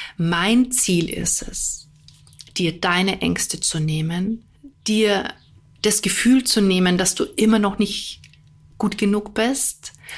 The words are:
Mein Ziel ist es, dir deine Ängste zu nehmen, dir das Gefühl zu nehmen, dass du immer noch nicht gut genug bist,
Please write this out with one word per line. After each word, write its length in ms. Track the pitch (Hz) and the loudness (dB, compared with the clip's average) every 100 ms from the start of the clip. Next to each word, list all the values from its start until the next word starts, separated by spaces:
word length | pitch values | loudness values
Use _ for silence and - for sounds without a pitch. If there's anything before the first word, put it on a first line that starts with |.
| - - | -12 -4
Mein 540 | 165 170 196 240 254 | -2 0 2 2 2
Ziel 400 | - - 175 165 | 0 2 0 0
ist 320 | 175 175 - | -4 -4 -4
es, 460 | - - - - - _ - - - - - - | -6 -6 -8 -8 -16 _ -20 -20 -20 -20 -12 -2
dir 240 | 170 170 | -2 0
deine 400 | 185 180 190 - | 0 2 0 0
Ängste 380 | 165 175 - - | -2 -2 -4 -4
zu 220 | - 160 | -4 -2
nehmen, 640 | 156 156 160 175 196 226 _ _ 277 _ - | -2 -2 -2 -2 -4 -6 _ _ -20 _ -2
dir 480 | 214 214 196 - - - - _ - | 2 2 2 -2 -12 -20 -20 _ -2
das 180 | 208 - | 0 0
Gefühl 420 | 196 - 233 262 | 0 2 4 4
zu 160 | - 220 | 4 2
nehmen, 360 | 196 185 180 180 | 4 4 4 4
dass 200 | 180 - | 0 0
du 80 | |
immer 340 | - - 214 220 | -4 2 4 4
noch 220 | 202 202 | 2 0
nicht 400 | 202 - - - - - _ - - - | -4 -4 -10 -14 -20 -20 _ -20 -20 -4
gut 180 | 208 - | -4 0
genug 380 | 202 208 208 | 0 0 -2
bist, 600 | - 233 269 - - - - - | -2 -2 0 -4 -6 -18 -20 -18